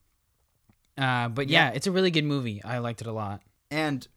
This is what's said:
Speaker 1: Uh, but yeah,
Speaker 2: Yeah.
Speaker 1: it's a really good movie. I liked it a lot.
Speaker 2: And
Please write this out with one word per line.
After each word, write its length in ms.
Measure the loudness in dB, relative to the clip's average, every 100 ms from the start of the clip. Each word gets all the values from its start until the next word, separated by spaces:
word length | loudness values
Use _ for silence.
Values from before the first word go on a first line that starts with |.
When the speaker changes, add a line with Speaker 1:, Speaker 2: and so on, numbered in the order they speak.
| _ _ _ _ _ _ _ _ _ -2
Speaker 1:
Uh, 320 | 0 2 0
but 200 | -2 2
yeah, 200 | 4 4
Speaker 2:
Yeah. 60 | 2
Speaker 1:
it's 120 | 0
a 40 |
really 200 | 2 4
good 120 | 4
movie. 400 | 2 0 -2 -6
I 140 | -6 -4
liked 240 | -4 -6
it 60 | -6
a 40 |
lot. 300 | -6 -6 -8 -14 _ _
Speaker 2:
And 360 | -2 -2 -2 -6